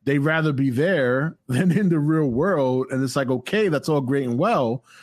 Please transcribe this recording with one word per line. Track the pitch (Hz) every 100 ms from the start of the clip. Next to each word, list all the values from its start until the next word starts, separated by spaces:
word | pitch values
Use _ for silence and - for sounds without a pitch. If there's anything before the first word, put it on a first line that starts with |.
they'd | 143 143
rather | 147 160 156
be | 135 135
there | 120 175 165 123 131 156 -
<laughs> | -
than | 160 185
in | 180 190
the | 165
real | 147 160 143
world. | 117 190 160 131 127 131
And | 131
it's | 131 143
like, | 131
okay, | 127 - 214 202
that's | 143 165
all | 147
great | 127 139 123
and | 120
well, | 202 160 117 123 _ -